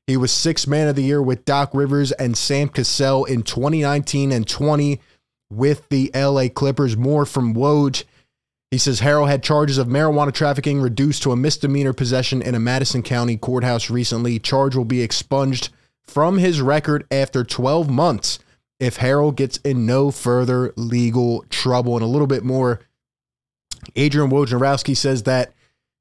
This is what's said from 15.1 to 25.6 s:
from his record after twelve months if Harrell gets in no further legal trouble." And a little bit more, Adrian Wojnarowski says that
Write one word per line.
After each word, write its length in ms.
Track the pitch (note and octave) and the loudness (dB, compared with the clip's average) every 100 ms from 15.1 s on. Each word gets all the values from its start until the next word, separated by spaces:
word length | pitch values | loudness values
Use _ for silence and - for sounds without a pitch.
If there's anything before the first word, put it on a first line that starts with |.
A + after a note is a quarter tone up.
| - - C3+ C3+ B2+ - _ _ _ - | -4 -2 -2 0 -2 -6 _ _ _ -8
from 340 | - D#3+ G3 | 0 2 2
his 220 | F3+ D#3+ | 2 2
record 440 | C3 D3+ D3+ D3 - | 2 0 0 -2 -2
after 320 | C3+ C3+ C3 | -2 0 -2
twelve 460 | A#2+ - B2+ D#3+ D#3 | -4 -2 0 0 0
months 500 | B2+ E3+ A2 - - _ _ _ - | 0 0 0 -4 -8 _ _ _ -6
if 180 | B2+ - | -4 -2
Harrell 360 | B2+ C#3+ D3+ | 0 2 2
gets 240 | C3+ C3+ - | 0 -4 -4
in 280 | C#3+ B2+ A2+ | -2 0 2
no 240 | C3 C#3+ | 2 0
further 600 | C3+ A#2+ B2 B2 B2+ B2+ - | -2 0 0 2 0 -2 -4
legal 720 | A#2 A#2+ A#2+ A#2+ A#2+ A#2+ - | -2 0 2 2 0 -2 -6
trouble." 460 | - C3 B2 A#2+ A#2+ | -4 0 0 0 0
And 80 | |
a 40 | A2+ | 0
little 200 | C#3 C#3+ | 0 0
bit 160 | C3 | 0
more, 380 | A#2+ C3 B2+ A#2 _ _ _ _ _ _ _ _ - - - - | -2 0 0 -2 _ _ _ _ _ _ _ _ -20 -20 -8 0
Adrian 360 | D3 D3 C#3+ | 2 2 2
Wojnarowski 640 | C3+ C#3 A#2+ C3+ C#3 - C3+ | 2 2 2 2 0 0 -2
says 260 | C#3+ C3 | 0 0
that 300 | G#2+ B2+ B2 _ | 0 0 -2 _